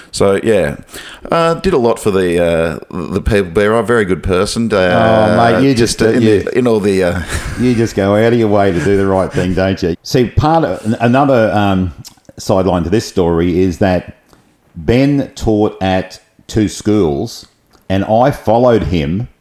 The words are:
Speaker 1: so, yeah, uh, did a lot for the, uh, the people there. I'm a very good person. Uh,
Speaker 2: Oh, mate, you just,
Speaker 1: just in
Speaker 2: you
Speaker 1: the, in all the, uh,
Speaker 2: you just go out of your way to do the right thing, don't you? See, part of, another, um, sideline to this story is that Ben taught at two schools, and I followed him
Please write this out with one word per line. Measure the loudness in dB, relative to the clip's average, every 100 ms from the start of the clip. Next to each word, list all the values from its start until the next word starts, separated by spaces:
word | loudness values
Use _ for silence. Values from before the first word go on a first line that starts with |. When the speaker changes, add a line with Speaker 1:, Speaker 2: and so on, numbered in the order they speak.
| -10
Speaker 1:
so, | -2 0 0
yeah, | 2 0 0 -6 -14 -18 -18 -16 -4
uh, | -2 0 -2
did | 0
a | 0
lot | 0 0
for | 0
the, | 0 0 0
uh, | 0 0 -2 -6 -10
the | -10 -6 -4
people | 0 0 0
there. | 0 0 0
I'm |
a | 0
very | 0 0
good | -2
person. | 0 0 0 -2 -2
Uh, | 0
Speaker 2:
Oh, | 2 2 2 2 2 2
mate, | 2 2 2
you |
just, | 2 0 0
Speaker 1:
just | 0 2
in |
Speaker 2:
you | 2 2
Speaker 1:
the, | 0 -2
in | 0
all | 0
the, | 0 0
uh, | 0 -2 -6 -6 -6 -2
Speaker 2:
you | 0
just | 0 -2 0
go | 0 2
out | 2
of | 2
your | 2
way | 2 2
to | 0
do | 0 2
the | 2
right | 0 0
thing, | -2 -2 0
don't | 0 0
you? | -2 -4
See, | -2 0 0
part | 0 2 2
of, | 0 -4 -4 0
another, | 2 2 4 2 2 2
um, | 0 0 -2 -6 -18 -20 _ -10
sideline | -2 0 2 0
to | 0
this | -2 -2
story | -2 0 2 0 2
is | 0 0
that | 0 0 -4 -16 _ -20 _ _ _ -10
Ben | 0 2 2 0 -4
taught | -4 0 2 0 0
at | -2 -2 -4 -12 _ _ -6
two | -2 -2
schools, | -2 -2 2 2 -2 -6 -12 -20 _ _ _ -6
and | -4 0
I | 2 2
followed | 0 0 2 4 2
him | 0 -2 -2 -4 -6 _